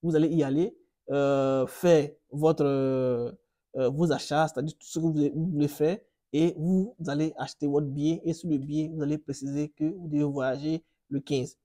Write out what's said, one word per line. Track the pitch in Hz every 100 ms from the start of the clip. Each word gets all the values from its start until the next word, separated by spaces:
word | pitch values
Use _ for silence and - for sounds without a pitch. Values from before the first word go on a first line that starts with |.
Vous | 165 156
allez | 160
y | 160
aller, | 139 139 196 - _ _ -
euh, | 139 139 139 135 135 127
faire | - 175 160 147 - _
votre, | 143 156 156
euh, | 143 139 135 131 127 120 120 - _ _ _ -
euh, | 127
vos | 139 170
achats, | 135 - 147 156
c'est-à-dire | 143 151 -
tout | -
ce | 165
que |
vous, | 165
vous | 156 143 156 165
voulez | 147 147
faire, | - 151 - _ _ _
et | 147 170 156
vous | 165 185 202 254 160
allez | 143 156 151
acheter | 131 - 147
votre | 143 143
billet, | 143 151 170
et | 165
sur | 160 175
le | 147
billet, | 139 151 156
vous | 160
allez | 147 151
préciser | - 135 135 139 147
que | _
vous | 156 190 170
devez | 147
voyager | 147 143 131 131 151 160 _ _ _
le | 139
quinze. | - 139 127 -